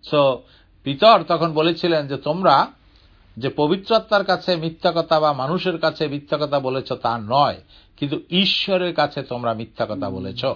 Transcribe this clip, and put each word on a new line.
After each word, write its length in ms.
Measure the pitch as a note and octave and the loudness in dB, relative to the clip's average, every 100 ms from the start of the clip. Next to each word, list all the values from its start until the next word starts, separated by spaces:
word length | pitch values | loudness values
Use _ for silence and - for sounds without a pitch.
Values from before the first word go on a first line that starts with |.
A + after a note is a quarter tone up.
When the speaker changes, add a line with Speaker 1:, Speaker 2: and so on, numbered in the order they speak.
| - | -2
Speaker 1:
So, 240 | D3+ C#3 B2 - - _ _ | 2 2 0 -8 -20 _ _
পিতর 380 | - C3+ G#3+ G#3+ | -8 4 6 6
তখন 300 | D#3+ E3+ E3 | 4 0 0
বলেছিলেন 560 | D#3 D#3+ E3+ F3 D#3+ C#3 | 0 0 0 0 0 -2
যে, 80 | C#3 | -6
"তোমরা 500 | D3 D#3+ F#3 C#3+ A3 - _ _ _ _ _ - | -4 0 4 4 4 -6 _ _ _ _ _ -8
যে 120 | C3 | -6
পবিত্র 460 | - D3+ F#3+ F#3+ | -2 0 0 2
আত্মার 300 | A3+ - G#3 | 0 2 -2
কাছে 320 | F#3+ F3+ - F3 | 0 -2 0 -2
মিথ্যা 360 | D#3+ D#3+ F3+ | -2 -2 0
কথা 260 | E3+ D#3+ D#3+ | 0 0 2
বা 120 | D3+ | 2
মানুষের 460 | C#3 C3 F3 F#3 E3 | 0 -2 -2 -2 0
কাছে 300 | D#3+ D3+ D#3 | -2 -2 -4
মিথ্যা 300 | C#3+ C#3+ D3+ | -4 -4 -4
কথা 200 | D3 C#3+ | 0 -2
বলেছ, 320 | C3 C3 - | -2 -4 -6
তা 260 | B2+ A#2+ A#2 | -4 -4 -4
নয়, 420 | G#2 C3 C#3 F2+ - - _ _ | 0 2 2 0 -14 -20 _ _
কিন্তু 240 | C#3+ D3 - | -6 -6 -4
ঈশ্বরের 640 | F3 G3 - - F#3+ F3+ | -2 0 -2 0 0 0
কাছে 280 | E3 D3 D3 | 0 -2 -2
তোমরা 300 | B2+ B2 A#2+ | -8 -4 -4
মিথ্যা 340 | A2 A2+ - G#2+ | -4 -8 -6 -6
কথা 200 | G2+ G2 | -4 -6
Speaker 2:
হুম। 100 | F#2+ | -6
Speaker 1:
বলেছ।" 280 | F#2+ G#2+ A#2 | -8 -4 -4